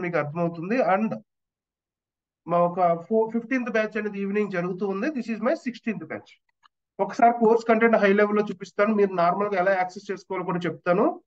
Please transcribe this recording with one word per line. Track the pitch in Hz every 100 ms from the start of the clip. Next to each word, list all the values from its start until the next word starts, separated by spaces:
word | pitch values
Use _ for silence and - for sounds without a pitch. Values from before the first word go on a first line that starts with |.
| 175
మీకు | 160
అర్థమవుతుంది. | 147 160 170 165 175 254 175
And | 190 220 - - _ _ _ _ _ _ _ _ _ _ _ -
మా | 175 175
ఒక | 180 175 170 -
ఫో-, | 220 220 233
ఫిఫ్టీన్త్ | - 262 233 220
బ్యాచ్ | 214 214
అనేది | 208 196
ఈవినింగ్ | 196 208 202 180
జరుగుతూ | 175 180 202 196
ఉంది. | 269 285
This | 226 214
is | 226
my | 320 254
sixteenth | - 233 180 147
బ్యాచ్. | 113 - _ _ _ _ _ _ - 190
ఒకసారి | - 233 233
కోర్స్ | 220 226 -
కంటెంట్ | 220 233 214
హై | 202 202
లెవెల్ | 208 208
లో | 208
చూపిస్తాను, | 190 196 - 208 208
మీరు | 202 180
నార్మల్ | 170 180 208
గా | 190
ఎలా | 185 190
యాక్సెస్ | 180 208 -
చేసుకోవాలో | 185 - 190 180
కూడా | 175 170
చెప్తాను. | 147 180 180 302 359